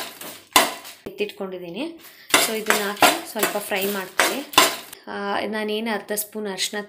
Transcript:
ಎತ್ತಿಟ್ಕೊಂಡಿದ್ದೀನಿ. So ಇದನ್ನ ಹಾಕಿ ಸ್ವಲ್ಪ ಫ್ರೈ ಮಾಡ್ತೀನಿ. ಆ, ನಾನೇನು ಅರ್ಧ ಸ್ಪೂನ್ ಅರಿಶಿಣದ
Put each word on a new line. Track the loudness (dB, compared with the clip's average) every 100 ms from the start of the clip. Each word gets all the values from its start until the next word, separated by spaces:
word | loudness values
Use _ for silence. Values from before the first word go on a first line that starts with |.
| 2 -12 -14 -16 2 4 4 -2 -14 -14 -12
ಎತ್ತಿಟ್ಕೊಂಡಿದ್ದೀನಿ. | -6 -6 -6 -10 -8 -8 -6 -8 -10 -18 -14 0 2 2
So |
ಇದನ್ನ | 0 0 0
ಹಾಕಿ | 0 6 6 6 -2
ಸ್ವಲ್ಪ | -2 0 -2
ಫ್ರೈ | -2 0 0
ಮಾಡ್ತೀನಿ. | -2 -4 2 2 2 2 4 4 2 -12 -16 -8
ಆ, | -4 -2 0 0
ನಾನೇನು | -2 -2 -2 -2
ಅರ್ಧ | -2 -2
ಸ್ಪೂನ್ | -4 -4 -6 -6
ಅರಿಶಿಣದ | -4 -2 -4